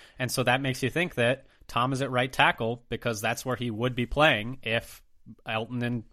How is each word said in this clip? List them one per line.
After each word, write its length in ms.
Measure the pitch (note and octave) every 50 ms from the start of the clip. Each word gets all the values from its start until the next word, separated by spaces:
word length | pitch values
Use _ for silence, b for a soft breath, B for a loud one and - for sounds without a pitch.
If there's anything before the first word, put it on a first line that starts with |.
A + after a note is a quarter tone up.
| b b b b
And 140 | B2+ B2 -
so 100 | - B2
that 180 | B2 B2 C3+
makes 220 | C#3 C3+ B2+ - -
you 80 | B2
think 240 | - D#3+ F3 F3 -
that 320 | - A#2 A#2+ C3+ - - - _ - - -
Tom 240 | - A#2 B2 C3 C#3
is 100 | B2+ C#3
at 80 | B2+
right 220 | B2+ B2 B2+ C3+ -
tackle 500 | - C#3+ E3 E3+ - A#2 A2+ A#2+ A#2+ - -
because 320 | A#2 A2 - A#2+ A#2 G#2
that's 260 | A2 A2+ B2 - -
where 80 | C3 B2+
he 160 | - A#2+ A#2+
would 240 | G#2+ G#2 A#2+ B2+ B2
be 100 | B2 A#2+
playing 540 | A#2+ - C#3+ D3+ D#3+ C3+ G#2+ G#2 A#2+ C3+ - -
if 360 | A2+ A2+ A#2 - - - - - _ _ - - - A2+ - -
Elton 360 | - A2 A2 A#2 A#2+ B2+ A#2+ A#2+
and 220 | A#2+ B2 A#2 G#2+ -